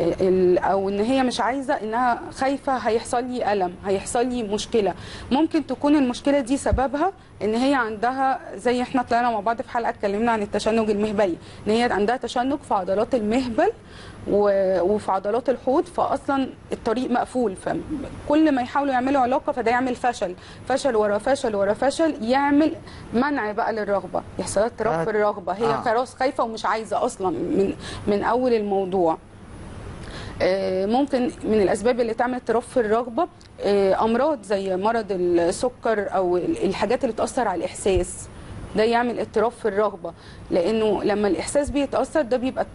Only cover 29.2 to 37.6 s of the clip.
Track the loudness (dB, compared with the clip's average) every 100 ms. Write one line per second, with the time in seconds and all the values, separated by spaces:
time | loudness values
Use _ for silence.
29.2 | -6 -20 -18 -16 -16 -14 -14 -14 -12 -12
30.2 | -10 -2 0 0 0 -2 0 0 0 0
31.2 | -2 -4 0 2 2 2 0 0 0 0
32.2 | -2 -2 -2 -2 0 0 2 2 0 -2
33.2 | -2 -6 -20 -4 0 4 4 4 2 2
34.2 | 2 0 -2 -2 0 0 0 0 -2 0
35.2 | 2 4 2 0 -2 -2 -2 0 0 0
36.2 | 2 2 0 0 -2 0 0 0 0 -2
37.2 | -2 0 -2 -2